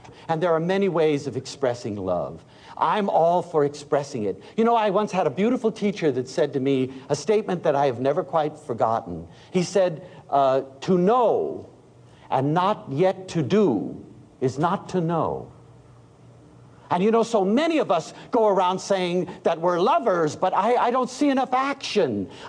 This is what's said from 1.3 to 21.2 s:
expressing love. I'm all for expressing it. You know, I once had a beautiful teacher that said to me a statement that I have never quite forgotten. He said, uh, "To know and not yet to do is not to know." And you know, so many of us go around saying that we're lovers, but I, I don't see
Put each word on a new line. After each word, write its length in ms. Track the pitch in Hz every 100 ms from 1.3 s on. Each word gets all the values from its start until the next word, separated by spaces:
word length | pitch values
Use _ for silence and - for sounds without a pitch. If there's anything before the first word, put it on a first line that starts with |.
| 117
expressing 580 | 123 - 127 117 117 101
love. 480 | 92 87 69 82 - - - -
I'm 340 | 151 202 196
all 320 | 165 165 175
for 220 | 175 156
expressing 600 | 143 - - 143 143 123
it. 200 | 101 92 - -
You 80 | 226
know, 100 | 233
I 140 | 214
once 240 | 190 208
had 120 | 180 156
a 40 |
beautiful 420 | 135 214 254 220
teacher 400 | - 202 - 160
that 160 | 127 123
said 240 | - 147
to 80 | 143
me 320 | 135 135 127 - -
a 80 | 143
statement 480 | - 214 202 180
that 100 | 165
I 120 | 139 143
have 160 | 117
never 240 | 131 151 175
quite 340 | 165 151 151
forgotten. 680 | - 113 117 113 - 85 85 - -
He 120 | 185
said, 420 | 170 202 180 151 - - -
uh, 340 | 139 135 135 131 -
"To 160 | - 180
know 720 | 180 247 220 117 73 82 98 - - - - - -
and 240 | 127 139
not 380 | 165 185 208 -
yet 380 | 135 185 190 190
to 120 | 165
do 600 | 127 202 196 104 64 - - - - -
is 180 | 131 135
not 300 | 170 196 -
to 100 | 185
know." 480 | 165 170 101 65 64 - - - - - - - - - - - - - -
And 80 | 175
you 80 | 208
know, 140 | 226
so 220 | 226 220 190
many 320 | 233 330 311
of 120 | 214
us 240 | 175 - - -
go 180 | 247 214
around 280 | 190 180 185
saying 520 | - 190 180 180 180 -
that 180 | 190 165
we're 180 | 175 175
lovers, 560 | 214 330 233 175 151 -
but 180 | 185
I, 220 | 156 208 240
I 160 | 220
don't 180 | 254 247
see 200 | -